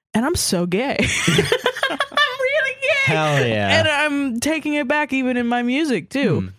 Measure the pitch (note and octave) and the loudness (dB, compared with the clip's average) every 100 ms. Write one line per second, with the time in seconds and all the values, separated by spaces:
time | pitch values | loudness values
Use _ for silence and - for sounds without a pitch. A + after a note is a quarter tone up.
0 | _ G#3+ B3+ F4 - F#3 F3 F#3 C4+ - | _ 0 0 0 0 0 0 0 0 0
1 | - - - E3 - B4+ B4 B4+ C#5 D4+ | 0 0 0 2 2 2 0 -2 -2 -2
2 | C#5+ - D5 B4+ C5 D5 C#5+ C5 C5+ D5 | -2 0 0 0 0 0 -2 -2 -2 0
3 | C5+ - - - - A2 G2 D#4+ D#4 D4 | 2 2 2 2 2 2 2 2 2 2
4 | D4+ C#4+ C#4 A#3 C#4 D#4+ D4+ D4 C4 D4+ | 0 0 -2 -2 -2 -2 -2 -2 0 0
5 | D4+ C4+ B3+ B3 A#3+ A#3+ A#3+ C4+ D#4+ A#3 | 0 -2 0 0 0 0 0 0 0 -2
6 | - C4+ C#4 C3 F#2 | -2 0 0 0 -2